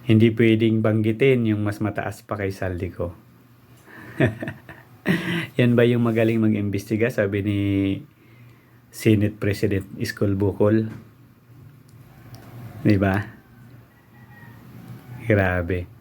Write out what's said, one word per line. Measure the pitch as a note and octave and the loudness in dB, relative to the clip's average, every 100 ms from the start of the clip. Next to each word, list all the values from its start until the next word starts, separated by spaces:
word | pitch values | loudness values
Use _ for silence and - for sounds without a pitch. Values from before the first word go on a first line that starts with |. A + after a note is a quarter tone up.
"Hindi | - A2 A#2 | 2 4 4
pwedeng | A2+ A2+ A2 A2+ A2 | 4 4 4 2 2
banggitin | A2 A2 G#2+ A2+ C3+ B2+ A2 | 2 2 0 2 2 4 2
yung | G#2 | 0
mas | G#2 G2+ | -2 -2
mataas | G#2+ - - G#2 | -4 -4 -8 -10
pa | - G#2 | -10 -6
kay | G2 | -6
saldi | G2 F#2 F2 F2+ | -4 -6 -6 -8
ko." | - E2+ - - - _ _ - - - - - - | -6 -8 -10 -20 -20 _ _ -20 -20 -20 -20 -12 -2
<laughs> | B2 - - - - - - - - E3+ - E3+ C3+ - | -2 -2 -10 -12 -18 -20 -20 -8 -4 -2 -2 -6 -4 2
"Yan | B2 | 4
ba | A#2+ A#2+ | 4 4
yung | A#2+ | 4
magaling | A#2 A2 A2+ A2+ | 2 2 2 2
mag-imbestiga?" | A2 G#2+ G2+ G2 - A2 A#2 | 2 0 -2 -4 -4 -2 0
Sabi | - G2+ G2+ | 0 -2 -2
ni | G2 G2+ G2+ G2 G2 G2 - _ - - - - _ _ _ | -2 -2 0 0 0 -4 -8 _ -20 -20 -20 -20 _ _ _
Senate | - A2+ G#2+ G#2 | -2 2 4 2
President | - G#2 G2 G#2 G2 - - | -2 -4 -2 -2 -2 -4 -8
Iskol | A2 - G2+ G2 | -8 -2 -2 0
Bukol. | G2+ F#2 G#2 A2 A2+ - - - - _ _ - - - - - - - - - - - - - | 0 2 2 2 0 -8 -18 -20 -20 _ _ -20 -20 -20 -20 -20 -20 -20 -20 -20 -20 -20 -18 -2
Di | G#2+ | 2
ba? | G2+ G2 G2 G#2+ - - - - - - _ _ - - - - - - - - - - - A#2 | 2 2 0 -4 -12 -20 -20 -20 -20 -20 _ _ -20 -20 -20 -20 -20 -20 -20 -18 -18 -18 -8 0
Grabe. | G#2 F#2+ F2+ F2 F2+ F2 - | 2 2 0 -2 -4 -6 -14